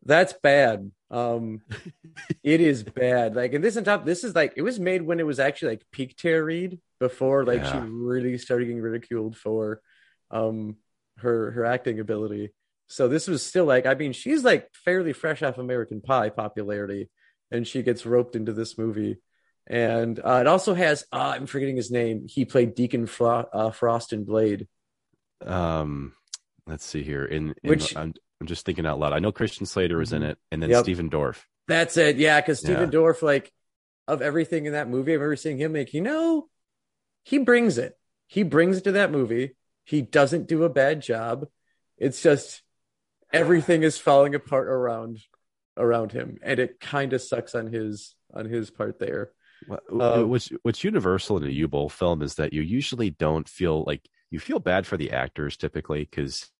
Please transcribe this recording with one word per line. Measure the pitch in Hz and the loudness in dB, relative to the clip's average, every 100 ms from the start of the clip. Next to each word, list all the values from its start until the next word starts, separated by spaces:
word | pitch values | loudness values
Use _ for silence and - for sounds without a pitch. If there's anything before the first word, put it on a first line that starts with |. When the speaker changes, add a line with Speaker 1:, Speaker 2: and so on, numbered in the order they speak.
| - | 4
Speaker 1:
that's | 151 185 | 4 4
bad. | - 143 139 135 107 98 - _ | 2 4 6 6 2 -6 -16 _
Um, | 120 120 117 113 110 107 117 - - | -4 -2 -2 -4 -10 _ -14 -14 -20
Speaker 2:
<laughs> | 165 160 - - | -20 -20 -10 -6
Speaker 1:
it | 147 160 | 2 4
is | 170 135 | 4 2
bad. | 104 - 123 123 117 110 | -4 -2 2 2 2 0
Like, | 123 | -2
and | 143 | 0
this | 190 220 | 0 0
on | |
top, | 208 208 147 | 0 0 0
this | 175 | -2
is, | 240 170 | -2 0
like, | 147 - | 0 0
it | |
was | 180 247 | -4 -2
made | 180 185 | -2 -2
when | 160 170 | 0 -2
it | 160 | -2
was | 135 | 0
actually, | 139 143 135 | 0 0 -6
like, | 110 _ | -6 _
peak | - 131 - | -10 -10 -4
Tara | 170 160 | 0 0
Reid | 156 165 185 175 _ _ | 0 -4 -6 -10 _ _
before, | 127 127 135 139 123 | -4 0 2 2 2
like, | 123 139 | 0 0
she | |
Speaker 2:
Yeah. | 135 113 | -4 -6
Speaker 1:
really | 113 120 127 123 123 | -6 -4 -2 -2 -4
started | - 123 123 | -2 -2 -2
getting | 120 | -4
ridiculed | 113 117 120 120 110 113 | -4 -6 -6 -6 -6 -8
for, | - 110 107 107 _ _ _ _ _ | -4 -2 -2 -6 _ _ _ _ _
um, | 110 110 110 107 107 _ _ _ _ | -4 -2 -4 -8 -12 _ _ _ _
her, | 123 117 110 | -2 0 -2
her | 117 117 | -2 -2
acting | 127 127 110 | 0 -2 -6
ability. | 107 107 107 104 104 _ _ _ _ | -4 -4 -4 -6 -10 _ _ _ _
So | - 127 | 0 2
this | 151 160 | 2 0
was | 156 | -4
still, | - 185 165 | -2 0 4
like, | 127 127 | 4 4
I | 135 | 0
mean, | 147 | -2
she's, | 123 - 302 | -6 -2 2
like, | 247 170 - _ - | 4 2 0 _ 0
fairly | 185 170 | 0 0
fresh | 135 160 151 | -2 -4 -2
off | 147 127 | -2 -4
American | 123 127 110 107 | -4 -4 -4 -8
Pie | 104 131 107 | 0 2 2
popularity, | 107 107 - 101 104 101 101 101 _ _ _ _ | -2 -6 -6 -6 -6 -4 -8 -10 _ _ _ _
and | 120 117 | -6 -4
she | 135 | -2
gets | 123 117 113 | 0 -2 2
roped | 123 123 117 | 2 2 -4
into | 110 | -4
this | 107 113 - | -6 -6 -4
movie. | 113 107 104 104 _ _ _ _ _ | -4 -2 -4 -6 _ _ _ _ _
And, | 117 113 117 117 113 | -2 0 0 -2 -2
uh, | - 127 | 2 4
it | 123 | 6
also | 180 185 180 | 4 2 0
has, | 170 147 - | 2 0 -4
uh, | - 131 131 | -4 -4 -4
I'm | 135 | -6
forgetting | 143 135 131 | -4 -4 -4
his | 113 | -4
name. | 120 117 110 - | -2 -2 -4 -6
He | - 127 | -4 0
played | 135 120 107 | 2 2 0
Deacon | 123 123 113 | -2 -2 -4
Fro-, | - 120 117 113 | 0 2 2 -2
uh, | 104 110 | -2 -2
Frost | 110 120 117 117 | 0 0 0 -2
in | 107 | -8
Blade. | 104 110 110 101 - _ _ _ _ _ _ _ - | -2 2 2 0 -6 _ _ _ _ _ _ _ -6
Speaker 2:
Um, | 92 85 80 76 71 69 - _ - _ _ - | -2 0 0 -2 -6 -10 -14 _ -20 _ _ -14
let's | 80 - | -12 -10
see | 78 | -10
here. | 71 71 69 | -6 -6 -4
In, | 78 78 71 | -4 -4 -6
in | - | 0
Speaker 1:
Which | 156 - - | 0 0 -6
Speaker 2:
I'm, | 80 80 _ _ | -8 -10 _ _
I'm | 80 | -10
just | 85 - | -8 -4
thinking | 87 80 | -2 -2
out | 71 | 0
loud. | 76 | 0
I | 73 | 0
know | 98 | 0
Christian | - 110 - 98 | -2 -4 -4 -6
Slater | - 90 82 | -2 0 0
was | 78 | -2
in | 80 | -2
Speaker 1:
Mm-hmm. | 76 | -4
Speaker 2:
it, | - _ | -6 _
and | 78 | -6
then | 80 | 4
Speaker 1:
Yep. | 120 | 4
Speaker 2:
Stephen | 117 87 82 | 4 -2 -2
Dorff. | 78 69 - _ _ - | -2 -2 -6 _ _ -2
Speaker 1:
That's | 165 165 165 | 0 2 4
it. | 156 135 | 4 6
Yeah, | 151 147 | 4 4
'cause | 147 143 | 4 -2
Stephen | 151 147 175 | 0 0 2
Speaker 2:
Yeah. | 156 | 4
Speaker 1:
Dorff, | 160 160 | 4 4
like, | 156 139 - _ _ _ _ _ - | 2 2 0 _ _ _ _ _ -4
of | 143 | -2
everything | 147 147 160 165 147 | 0 0 0 -2 -2
in | |
that | 147 131 | -4 -2
movie, | 123 135 | -2 0
I | 160 | 0
remember | 143 143 | 0 -2
seeing | 156 135 | -4 -4
him, | 156 | -2
like, | 156 139 | -2 -4
you | 147 | -4
know, | 208 311 330 320 311 _ _ _ _ _ _ _ | -2 0 0 0 -2 _ _ _ _ _ _ _
he | - 285 | -2 0
brings | 240 240 233 120 | 4 4 4 2
it. | 127 - _ _ _ | -2 -8 _ _ _
He | - | -2
brings | 190 139 175 190 | 2 4 4 4
it | 190 | 2
to | |
that | 196 196 | 2 2
movie. | 151 120 117 131 - _ _ _ | 2 0 0 -2 -6 _ _ _
He | 151 | -2
doesn't | 127 151 139 165 - | 2 4 6 4 0
do | 160 | 2
a | 165 | 2
bad | 139 135 156 | 4 4 2
job. | - 113 117 123 143 _ _ _ _ _ | -2 -2 -2 -4 -8 _ _ _ _ _
It's | 135 127 | -4 2
just | 170 143 - - _ _ _ _ _ _ _ | 4 4 2 -18 _ _ _ _ _ _ _
everything | 160 160 175 151 170 | 2 6 4 6 4
is | 156 - | 4 2
falling | - 139 143 143 | 4 6 6 2
apart | - 135 131 | -2 -2 0
around, | 131 123 113 113 110 _ _ _ _ _ - | -2 -2 -4 -8 -12 _ _ _ _ _ -2
around | 120 117 107 | 2 2 0
him, | 123 127 - | -6 -8 -10
and | - 123 | -4 -2
it | 127 - | -2 -4
kinda | - 143 135 127 | -6 -4 -2 -4
sucks | - 120 113 120 | -2 -6 -4 -6
on | 113 | -6
his, | 117 107 104 - _ _ | -6 -6 -8 -12 _ _
on | - 110 | -12 -6
his | 117 107 | -6 -6
part | _ 107 104 | _ -6 -4
there. | 80 71 101 _ _ _ - | -6 -6 -8 _ _ _ -14
Speaker 2:
Wha-, | - - 110 | -14 -6 0
Speaker 1:
Um, | 120 117 113 | 2 4 2
Speaker 2:
what's, | 123 - - | 0 -2 -6
what's | 117 110 | -4 -2
universal | 196 214 92 92 - 101 | 0 0 2 0 0 -2
in | |
a | 71 | -2
Uwe | 69 78 | -2 0
Boll | 71 73 | 0 -4
film | - 90 82 | -2 0 0
is | 73 - | -4 -4
that | 76 | -4
you | 76 | -2
usually | 78 117 139 120 110 | -2 -2 -4 -2 -4
don't | 76 78 78 76 | 0 0 0 -4
feel, | - 90 78 78 | -4 -2 0 -2
like, | 73 _ _ _ | -6 _ _ _
you | 85 | -12
feel | - 262 | -4 -4
bad | 113 92 92 | 0 0 0
for | 92 | -4
the | 73 | -4
actors | 64 65 - 73 - | -4 -4 -4 -6 -4
typically | 76 82 - 76 76 | -6 -6 -4 -4 -4
'cause | - 71 - - _ | -6 -6 -8 -16 _